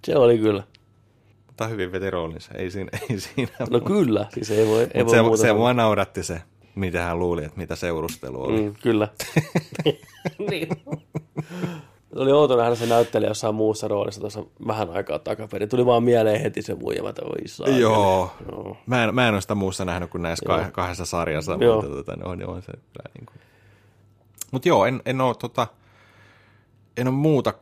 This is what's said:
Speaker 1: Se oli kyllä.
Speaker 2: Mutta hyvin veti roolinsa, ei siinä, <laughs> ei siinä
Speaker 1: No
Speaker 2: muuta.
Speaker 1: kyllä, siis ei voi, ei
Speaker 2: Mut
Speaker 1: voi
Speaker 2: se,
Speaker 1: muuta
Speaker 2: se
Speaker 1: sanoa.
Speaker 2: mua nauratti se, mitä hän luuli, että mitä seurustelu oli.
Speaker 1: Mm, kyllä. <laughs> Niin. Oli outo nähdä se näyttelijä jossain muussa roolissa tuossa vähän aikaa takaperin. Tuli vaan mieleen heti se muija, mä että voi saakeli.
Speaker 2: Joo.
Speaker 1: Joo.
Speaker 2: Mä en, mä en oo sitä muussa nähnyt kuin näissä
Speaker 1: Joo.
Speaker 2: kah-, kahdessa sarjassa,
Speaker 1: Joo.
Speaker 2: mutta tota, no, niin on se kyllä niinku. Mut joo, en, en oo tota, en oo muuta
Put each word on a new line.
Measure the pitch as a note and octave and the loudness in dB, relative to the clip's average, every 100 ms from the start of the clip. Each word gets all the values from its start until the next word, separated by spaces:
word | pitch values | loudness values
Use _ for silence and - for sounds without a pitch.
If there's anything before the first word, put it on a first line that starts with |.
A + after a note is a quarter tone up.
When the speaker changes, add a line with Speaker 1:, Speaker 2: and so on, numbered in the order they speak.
Speaker 1:
Se | - D#3 | 2 6
oli | A#2+ A#2 | 6 6
kyllä. | G#2+ G2+ - _ _ _ _ _ _ _ _ | 2 0 -6 _ _ _ _ _ _ _ _
Speaker 2:
Mutta | - A2+ | -10 -8
hyvin | A2 F2+ | -4 -4
veti | F#2 F#2+ | -4 -4
roolinsa, | F2+ E2 E2 - | -4 -6 -10 -14
ei | - F#2 | -10 -8
siinä, | G2 F#2 - | -8 -8 -10
<laughs> | - | -6
ei | G#2 | -8
siinä | - - A#2+ - | -6 -6 -6 -6
Speaker 1:
No | A#2+ | 0
Speaker 2:
muuta. | A#2+ - | 0 2
Speaker 1:
kyllä, | G3+ C#3+ G#2 G#2 | 2 2 2 -2
siis | A#2+ G#2+ | -8 -2
ei | G#2+ A2 | 2 4
voi, | A2 A#2+ | 2 2
ei | C3 | 2
Speaker 2:
Mut | A#2 | 4
Speaker 1:
voi | A#2 | 6
Speaker 2:
se, | |
Speaker 1:
muuta | A2+ A2 | 6 4
Speaker 2:
se | |
Speaker 1:
sanoa. | A2+ G#2+ | 4 4
Speaker 2:
mua | A#2+ | 4
nauratti | B2 A2 G2+ G2 - | 4 2 2 -2 -4
se, | F2 E2 - _ _ | -8 -10 -12 _ _
mitä | - F#2+ E2+ | -6 -4 -2
hän | E2+ E2+ | -2 -2
luuli, | F2 E2+ | -2 -2
että | D2+ - | -6 -10
mitä | E2 D#2+ | -10 -6
seurustelu | F2+ E2 D#2 - B1+ B1+ | -4 -4 -6 -8 -12 -8
oli. | - A2 | -2 -2
Speaker 1:
Mm, | G#2 G2+ | -2 -2
kyllä. | B2 A2 G#2+ | 0 2 0
<laughs> | - - - D#3 E3+ - - D#3 C#3+ - - F3+ - G#3 | -4 -4 -4 -2 -6 -6 -2 -2 -2 -12 -12 -12 -8 -6
Niin. | F3 E3 - - D#3 _ - - - D3+ F3+ F3+ E3 - _ _ - | -6 -6 -8 -8 -14 _ -12 -10 -12 -12 -8 -8 -10 -18 _ _ -2
Oli | C3+ | 4
outo | C#3+ D3 B2 | 6 6 6
nähdä | A#2 | 4
se | A#2 A#2 | 2 4
näyttelijä | A#2 A#2 A2 G#2 | 4 4 2 0
jossain | G#2+ A2+ | -2 -2
muussa | G#2+ G#2+ G#2+ G#2+ | 0 0 0 -2
roolissa | G2+ G2+ G2+ | -2 -2 -6
tuossa | G#2 G#2 - _ G#2+ | -10 -10 -14 _ -6
vähän | A2 F#2+ | -4 -2
aikaa | F2 G2 D2+ | -4 -4 -6
takaperin. | - G#2+ G#2+ G2 G#2 | -4 -8 -6 -6 -2
Tuli | B2 B2 | 2 4
vaan | A#2 | 4
mieleen | A#2+ A#2+ A2 G#2+ | 6 4 4 2
heti | A2 - | 0 -4
se | - | -8
muija, | - - - | -8 -4 -4
mä | - | -6
että | - | -8
voi | - - - | -8 -8 -10
saakeli. | - - C3 | -4 0 4
Speaker 2:
Joo. | A2+ A2 G2+ F#2+ F#2 - - | 6 6 4 4 0 -8 -14
Speaker 1:
Joo. | - G2+ G2 - | -12 -12 -12 -2
Speaker 2:
Mä | B2 | 0
en, | A2 | 2
mä | A#2 A#2+ | 2 2
en | |
oo | G2+ | 2
sitä | - | -2
muussa | G#2 F#2+ F#2 | -2 -2 -2
nähnyt | F2+ F2 F2 | -4 -4 -6
kuin | F2 | -6
näissä | E2+ E2 - | -4 -4 -2
Speaker 1:
Joo. | E2 | -2
Speaker 2:
kah-, | F2+ | -2
kahdessa | - F2+ F2 | -4 -6 -4
sarjassa, | E2+ F2 E2 D#2 D#2 E2 | -4 -2 -2 -2 -4 2
Speaker 1:
Joo. | A#2 A2 | 4 4
Speaker 2:
mutta | C#2+ C#2 | -2 -8
tota, | C#2 E2+ | -10 -10
no, | F2+ | -10
niin | F2+ F#2+ | -8 -10
on | F2+ | -12
se | F#2+ | -14
kyllä | - _ - - - | -18 _ -20 -20 -20
niinku. | A#2 - _ _ _ _ _ _ _ _ _ _ - | -20 -20 _ _ _ _ _ _ _ _ _ _ -8
Mut | C3 F3 | -2 2
joo, | C3 G2+ | 4 4
en, | C3 - | 0 -4
en | C3 | 0
oo | C3 | 0
tota, | A#2 A#2 - A2+ _ _ _ _ _ - _ _ _ _ _ _ - | -2 -6 -4 -4 _ _ _ _ _ -20 _ _ _ _ _ _ -4
en | B2+ | -2
oo | |
muuta | C3+ D3+ C#3+ A2+ - | 2 2 4 2 -4